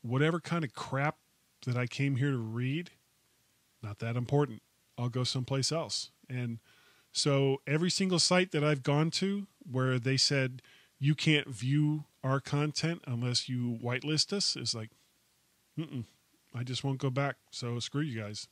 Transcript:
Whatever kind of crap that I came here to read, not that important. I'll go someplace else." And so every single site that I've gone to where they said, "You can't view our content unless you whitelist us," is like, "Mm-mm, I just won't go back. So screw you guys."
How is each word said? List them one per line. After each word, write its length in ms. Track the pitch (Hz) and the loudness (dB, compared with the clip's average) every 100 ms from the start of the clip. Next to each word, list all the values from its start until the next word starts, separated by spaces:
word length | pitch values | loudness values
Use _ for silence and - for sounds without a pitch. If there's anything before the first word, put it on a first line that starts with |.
Whatever 380 | 117 131 151 170 | 0 2 2 2
kind 240 | - 170 | -2 -4
of 100 | 143 | -4
crap 440 | - - 135 147 - _ _ _ _ - | -8 -6 -2 -2 -4 _ _ _ _ -4
that 120 | 123 | -2
I 100 | 123 | -2
came 280 | - 139 131 | 0 0 2
here 160 | 143 | 0
to 60 | 131 | 0
read, 540 | 110 117 127 151 175 _ _ _ _ _ _ _ _ _ | -4 -4 -2 -4 -8 _ _ _ _ _ _ _ _ _
not 180 | 107 104 | -12 -6
that 160 | 117 120 | -4 -2
important. 460 | 120 143 143 107 _ _ _ - | 2 2 2 -4 _ _ _ -6
I'll 120 | 120 | -2
go 140 | 127 | 0
someplace 480 | 123 131 123 135 131 | -2 -2 -2 -2 0
else." 380 | 156 123 - - _ - | -2 -4 -6 -8 _ -10
And 300 | 127 120 113 _ _ _ _ _ | -6 -6 -8 _ _ _ _ _
so 500 | - 151 139 139 139 - | 0 2 4 4 2 0
every 240 | 151 175 | 0 2
single 280 | - 190 175 | 2 2 4
site 320 | - 180 180 | 6 4 4
that 120 | 151 | 2
I've 180 | 147 147 | 2 2
gone 300 | 127 147 160 | 2 4 2
to 340 | - 190 202 196 _ - | 0 -2 -2 -6 _ -6
where 300 | 127 127 127 | 0 2 2
they 180 | 123 135 | 2 2
said, 460 | - 139 131 127 - - _ _ | 4 2 0 -4 -18 -20 _ _
"You 160 | 139 | 2
can't 340 | 147 156 151 143 | 4 4 4 2
view 580 | 120 123 147 151 151 151 _ | -4 2 4 4 2 -4 _
our 160 | 131 135 | 0 0
content 640 | - 143 151 - 160 175 - | 0 0 0 0 -2 -4 -4
unless 420 | 120 123 123 - | -2 0 -2 -2
you 300 | 123 120 117 | -2 -2 -2
whitelist 520 | 120 123 147 151 - | -2 -2 0 0 0
us," 220 | 202 - - | 0 -2 -2
is 180 | 120 | -4
like, 160 | 117 110 _ _ _ _ _ _ _ _ - | -6 -8 _ _ _ _ _ _ _ _ -10
"Mm-mm, 280 | 160 131 110 _ _ _ _ | -8 -8 -10 _ _ _ _
I 100 | 123 | -10
just 200 | 123 120 | -6 -4
won't 140 | 139 131 | -4 -2
go 140 | 139 | -2
back. 260 | 127 139 - _ | 0 -2 -4 _
So 280 | - 120 120 | -10 -6 -6
screw 220 | - 139 | -4 -4
you 180 | 156 113 | -4 -6
guys." 280 | 104 107 - | -8 -10 -14